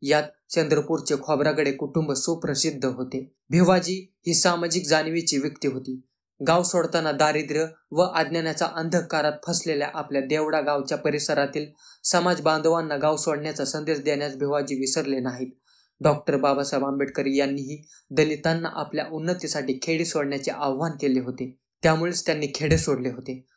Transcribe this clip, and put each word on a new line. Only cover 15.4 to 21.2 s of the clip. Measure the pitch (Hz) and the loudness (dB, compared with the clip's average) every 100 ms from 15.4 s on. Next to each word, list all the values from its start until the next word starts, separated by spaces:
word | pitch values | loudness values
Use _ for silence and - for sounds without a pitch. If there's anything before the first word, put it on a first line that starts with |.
| 127 - _ _ _ - | -8 -12 _ _ _ 0
डॉक्टर | 151 151 - 143 | 2 2 2 2
बाबासाहेब | 139 139 143 143 139 | 2 2 0 0 -2
आंबेडकर | 139 139 135 139 | -2 -2 -2 0
यांनीही | 135 139 139 135 151 - - - | 0 0 -2 -6 -10 -16 -20 -6
दलितांना | 135 151 151 165 165 165 | 0 2 2 0 0 -2
आपल्या | 160 147 151 151 | -6 -6 -4 -6
उन्नतीसाठी | 160 160 180 151 151 131 131 | -4 -4 -4 -4 -4 -4 -4
खेडे | - 165 165 | -2 -2 0
सोडण्याचे | 160 143 139 139 | -2 -2 -4 -4
आवाहन | - 143 135 165 151 | -4 -2 -2 -2 -2
केले | 143 | 0
होते, | 131 | 2